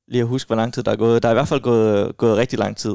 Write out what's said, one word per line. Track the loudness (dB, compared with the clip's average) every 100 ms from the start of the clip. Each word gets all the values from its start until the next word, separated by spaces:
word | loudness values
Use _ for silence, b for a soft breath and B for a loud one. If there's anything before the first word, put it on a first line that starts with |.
| -4
lige | -2
at | 0
huske, | -2 -2
hvor | -2
lang | -2
tid | -4
der | -4
er | 0
gået. | 2 2
Der | 2
er |
i |
hvert | 2 0
fald | -2
gået, | 2 2 2 2 -2 0
gået | 0 2
rigtig | 0 -2
lang | -4 -4
tid, | -6